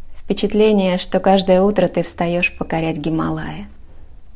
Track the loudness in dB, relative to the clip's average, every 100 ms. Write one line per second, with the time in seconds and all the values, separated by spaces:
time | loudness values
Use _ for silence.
0 | -10 -12 -4 -2 0 4 4 4 2 0
1 | 0 2 4 4 6 4 4 2 2 0
2 | -4 -4 -2 0 -2 -4 -4 -2 -2 -4
3 | -2 -2 -2 -4 -6 -10 -12 -16 -18 -18
4 | -18 -18 -16